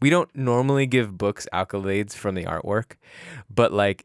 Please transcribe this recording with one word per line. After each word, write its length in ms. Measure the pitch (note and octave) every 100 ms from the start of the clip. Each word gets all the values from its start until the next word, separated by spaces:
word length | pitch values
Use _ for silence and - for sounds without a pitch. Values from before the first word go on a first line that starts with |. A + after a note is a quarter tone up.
We 80 | C#3
don't 260 | F3 - C#3
normally 520 | B2+ A#2+ C3+ C#3 C3+
give 280 | B2+ G#2+ F#2
books 320 | G#2 - -
accolades 600 | F2+ F#2 G2+ G2 G2 G#2
from 200 | - G#2
the 120 | F#2 E2+
artwork, 480 | D#2+ - G#2 A2+ - _ - - C3+ -
but, 200 | G#2 A2+
like, 320 | G2+ G2+ G2